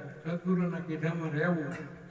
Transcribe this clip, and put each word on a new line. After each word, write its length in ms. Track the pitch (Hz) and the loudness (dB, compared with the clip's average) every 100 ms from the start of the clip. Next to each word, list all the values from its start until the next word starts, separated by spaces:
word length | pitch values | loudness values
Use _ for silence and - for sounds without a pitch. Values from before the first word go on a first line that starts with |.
| - - | -8 -8
સદગુરુના 560 | 160 175 180 180 175 165 | -4 -2 2 4 4 0
કીધામાં 520 | 160 156 160 160 160 | -4 0 0 0 0
રહેવું, 420 | 147 170 165 143 - - - - | 2 4 4 0 -4 -8 -12 -10